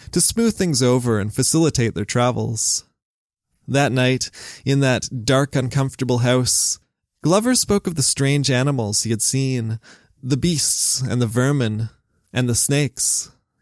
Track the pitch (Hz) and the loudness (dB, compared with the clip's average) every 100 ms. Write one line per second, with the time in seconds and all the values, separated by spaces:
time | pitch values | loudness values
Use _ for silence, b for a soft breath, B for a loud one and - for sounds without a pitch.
0 | B 180 - - 233 - 180 127 127 127 | B 0 0 2 0 2 0 2 2 2
1 | 120 107 104 120 123 165 160 - 117 - | 2 0 0 -2 0 2 2 2 -2 -2
2 | 104 123 123 113 110 113 - - - _ | -4 0 0 0 -4 -4 -4 -4 -8 _
3 | _ _ _ _ _ _ - 131 139 127 | _ _ _ _ _ _ -4 0 2 2
4 | 127 127 - B B B - 139 135 120 | 2 0 -4 B B B 0 2 2 0
5 | - 127 107 135 139 139 127 143 135 - | -2 -6 0 2 2 0 -2 -2 -2 -2
6 | 127 120 123 127 127 - - - _ _ | -2 2 2 2 2 0 -2 -4 _ _
7 | _ _ 151 190 233 247 - 202 190 165 | _ _ 2 2 2 0 2 0 0 -2
8 | 131 - 139 143 131 123 139 139 104 107 | -2 0 0 2 2 2 2 0 -2 -2
9 | 110 110 - 131 135 127 113 113 B B | -2 -2 0 -2 -2 -2 -4 -6 B B
10 | B _ 127 135 170 151 - - - - | B _ -4 0 0 0 -2 -2 -2 -2
11 | 127 120 117 117 131 143 113 107 110 - | -2 0 0 0 0 2 0 -2 -6 -10
12 | _ _ _ - 123 117 - 143 139 - | _ _ _ -2 0 0 0 0 0 -2
13 | - - - _ _ _ | -4 -4 -6 _ _ _